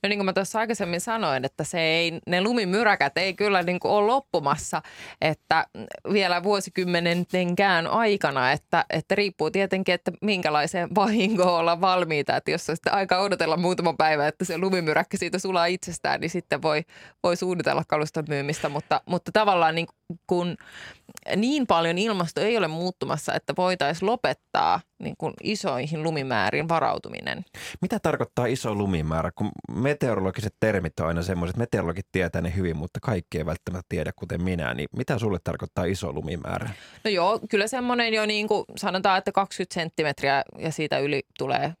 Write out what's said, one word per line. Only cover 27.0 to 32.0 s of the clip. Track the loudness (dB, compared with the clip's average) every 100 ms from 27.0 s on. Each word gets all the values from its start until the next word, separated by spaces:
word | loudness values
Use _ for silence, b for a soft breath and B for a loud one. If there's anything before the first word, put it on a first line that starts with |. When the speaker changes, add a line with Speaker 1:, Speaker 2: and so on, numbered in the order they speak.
| -6 -10 -8 -8 -10 B B B
Speaker 2:
Mitä | -2 0
tarkoittaa | 0 0 -2 0 0
iso | 0 -2
lumimäärä? | 0 2 0 0 0 -2
Kun | -2 -6 -6 -8
meteorologiset | -2 -2 0 0 0 -2 -2 -8 _
termit | 0 2 -2 -2
on | -2
aina | -2
semmoiset, | -2 -2 -2 -2
meteorologit | -2 0 -2 -4